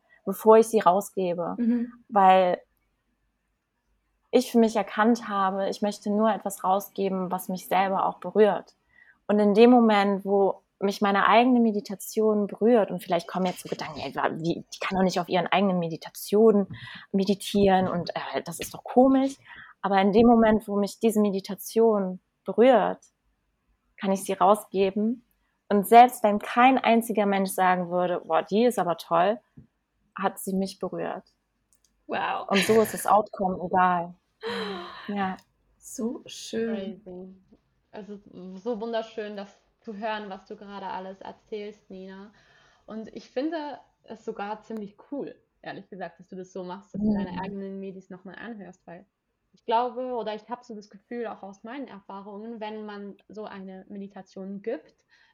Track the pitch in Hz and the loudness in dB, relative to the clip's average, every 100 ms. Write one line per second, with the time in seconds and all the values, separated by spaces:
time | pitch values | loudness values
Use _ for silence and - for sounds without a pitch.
0 | _ _ - 190 220 220 226 220 180 190 | _ _ -10 2 6 8 6 4 4 2
1 | - - 185 175 170 196 233 240 247 - | 0 -4 -4 -4 -4 -4 -2 -2 -4 -12
2 | _ 202 190 190 180 - - _ _ _ | _ 4 6 6 4 -2 -8 _ _ _
3 | _ _ _ _ _ _ _ _ _ _ | _ _ _ _ _ _ _ _ _ _
4 | _ _ _ 254 254 233 226 220 196 - | _ _ _ 2 4 4 4 2 -2 2
5 | 220 233 214 202 190 196 196 202 208 202 | 2 2 -2 -2 0 0 -4 -4 -6 -4
6 | 208 208 220 214 202 - 185 196 202 - | -4 0 2 0 -4 -4 0 0 -2 -6
7 | 196 190 180 185 - 185 - 185 190 190 | -4 -4 -4 -6 -6 -10 -2 0 0 0
8 | 175 - 180 202 208 175 - _ _ _ | -2 -4 -2 2 4 2 -6 _ _ _
9 | _ _ - 208 208 196 233 254 226 202 | _ _ -2 2 4 8 8 8 6 4
10 | 202 196 196 196 190 - _ - 196 202 | 2 0 0 2 2 0 _ -4 -4 0
11 | 202 196 185 214 247 247 226 202 - 196 | 0 2 6 6 6 4 2 0 -6 -10
12 | - 220 214 214 196 - 220 247 190 175 | -8 0 0 0 -2 0 4 4 2 -2
13 | - 175 - 180 185 - - - 160 151 | -2 -4 -2 -4 -4 -4 -8 -10 -8 -10
14 | 139 147 135 165 165 - - - - 190 | -8 -4 -4 -2 -4 -6 -8 -10 -4 0
15 | 185 180 175 180 160 180 196 180 165 160 | 0 0 -2 -2 0 0 2 0 -4 -8
16 | - - - 202 226 202 190 - - - | -12 -16 0 4 6 6 0 -6 -16 -18
17 | - 196 196 196 - 202 196 185 185 175 | -4 -2 0 -2 -2 2 4 4 2 -2
18 | 160 165 - - - 170 - - - 247 | -6 -8 -8 -8 -8 -10 -12 -12 0 4
19 | 269 262 269 269 - - - _ 190 196 | 6 4 0 -6 -18 -20 -20 _ 0 2
20 | 202 190 233 233 220 214 208 202 196 - | 4 6 8 8 6 2 0 -2 -2 -2
21 | 226 208 208 190 - 185 - 226 226 208 | 0 2 0 -2 -8 -12 -4 2 4 2
22 | 185 185 _ _ - 190 247 233 180 - | -2 -6 _ _ -2 4 6 6 4 -4
23 | _ _ _ _ _ _ _ _ _ - | _ _ _ _ _ _ _ _ _ -6
24 | 196 196 - 190 185 214 - 185 190 202 | -2 -2 -2 2 4 4 0 0 0 0
25 | 220 247 _ _ _ _ - 208 190 233 | -2 -4 _ _ _ _ -2 0 8 10
26 | 247 - 214 208 - 240 254 254 - 233 | 8 6 0 0 0 4 4 4 2 2
27 | 226 214 202 196 190 190 185 180 170 180 | 2 0 0 0 -2 0 2 2 0 -2
28 | 180 175 - 160 160 202 240 220 175 165 | -2 -2 -2 -2 0 2 2 2 -2 -4
29 | - 170 185 240 _ - - _ _ _ | 0 2 2 0 _ -20 -20 _ _ _
30 | _ - 190 - - 190 190 - 185 170 | _ -6 -6 -4 -6 -4 -4 -6 -10 -8
31 | 170 190 - _ _ _ _ _ _ _ | -8 -10 -14 _ _ _ _ _ _ _
32 | - - - - - 196 185 220 214 - | -10 -6 -6 -6 -2 0 2 2 2 -2
33 | - 202 - - 185 185 175 185 185 175 | 0 2 0 -4 -6 -4 -2 2 2 0
34 | 175 175 _ _ 453 480 415 349 349 - | -4 -12 _ _ -8 -8 -8 -10 -12 -14
35 | - 202 190 185 _ _ _ _ - - | -8 -6 -6 -6 _ _ _ _ -16 -8
36 | 226 285 - - - 226 226 214 190 185 | -8 -8 -14 -16 -10 -6 -6 -6 -8 -12
37 | 185 180 185 190 _ _ _ _ _ 214 | -16 -16 -16 -20 _ _ _ _ _ -18
38 | 202 202 - 185 185 185 220 220 233 226 | -16 -18 -20 -18 -16 -12 -8 -8 -6 -6
39 | 220 - 208 208 196 _ _ _ - 202 | -8 -10 -10 -12 -14 _ _ _ -16 -10
40 | 220 214 208 196 - 208 202 202 185 185 | -8 -8 -10 -14 -16 -18 -16 -14 -10 -10
41 | 190 196 - 185 _ 214 208 208 - 190 | -12 -14 -16 -18 _ -12 -12 -16 -18 -18
42 | 190 190 208 _ _ _ _ _ - 214 | -16 -18 -20 _ _ _ _ _ -16 -14
43 | 220 - - 254 311 330 294 - _ _ | -14 -16 -10 -6 -4 -6 -8 -14 _ _
44 | - 220 - 214 202 214 - 226 202 - | -20 -14 -12 -10 -10 -10 -12 -12 -12 -16
45 | _ 285 170 - _ _ - - - 185 | _ -10 -10 -14 _ _ -16 -16 -16 -14
46 | 170 - 180 185 185 196 180 190 - 196 | -14 -14 -18 -16 -14 -12 -12 -14 -12 -4
47 | 214 202 190 180 190 196 196 196 196 185 | 0 0 -4 -8 -10 -10 -12 -12 -14 -16
48 | - 185 190 170 233 214 180 - - 170 | -18 -20 -18 -16 -16 -16 -18 -20 -20 -20
49 | - _ _ _ _ _ - 226 247 233 | -20 _ _ _ _ _ -2 0 0 -4
50 | 254 247 208 214 220 247 - 208 202 196 | -6 -6 -6 -8 -10 -14 -12 -18 -18 -20
51 | - 240 220 196 196 202 226 277 247 196 | -12 -10 -8 -10 -16 -16 -14 -14 -14 -16
52 | - 196 196 202 226 226 214 220 214 202 | -16 -16 -14 -14 -14 -12 -10 -10 -12 -12
53 | 202 190 - 190 208 196 190 190 - 202 | -14 -16 -18 -14 -14 -14 -14 -16 -16 -14
54 | 196 196 185 196 190 196 220 277 - _ | -14 -16 -18 -14 -12 -10 -8 -8 -10 _
55 | _ _ _ | _ _ _